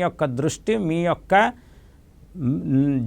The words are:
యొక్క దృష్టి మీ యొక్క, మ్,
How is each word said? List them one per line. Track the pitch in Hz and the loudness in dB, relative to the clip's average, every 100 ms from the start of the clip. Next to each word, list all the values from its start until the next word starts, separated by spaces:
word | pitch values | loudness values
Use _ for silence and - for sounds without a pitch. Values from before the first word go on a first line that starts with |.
యొక్క | 175 - | -2 -2
దృష్టి | 147 123 151 - - 220 175 | -4 -2 -2 -2 -2 -2 0
మీ | 165 170 | 0 0
యొక్క, | 151 - 190 233 240 - - - - - - - 185 | -2 2 2 2 -2 -16 -20 -20 -20 -20 -20 -20 -6
మ్, | 127 160 - 135 143 135 | -4 -2 0 2 2 0